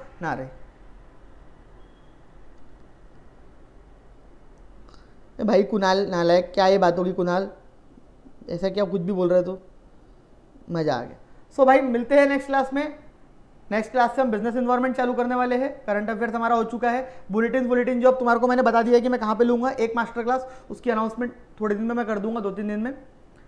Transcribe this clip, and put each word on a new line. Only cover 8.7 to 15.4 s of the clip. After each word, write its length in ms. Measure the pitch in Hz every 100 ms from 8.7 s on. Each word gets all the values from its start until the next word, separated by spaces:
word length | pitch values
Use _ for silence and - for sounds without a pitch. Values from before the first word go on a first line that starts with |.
| 190 190
कुछ 140 | 190
भी 120 | 170
बोल 160 | 190 175
रहे 100 | 180
हो 60 |
तो? 140 | 180 185 - - - - - - _ - - - -
मज़ा 260 | 165 151
आ 80 | 123
गया। 140 | - - - - - -
So 80 | 262
भाई 140 | 269
मिलते 340 | 269 240 233
हैं 120 | 277 277
next 180 | 277 277
class 280 | 269 262
में। 240 | 277 302 294 - - - - - - -
Next 220 | 208 214
class 220 | 254 240 240
से 60 |
हम 80 | 262
business 260 | 214 233 240
environment 400 | 240 247 262 254
चालू 160 | 247
करने 200 | 233 240
वाले 220 | 247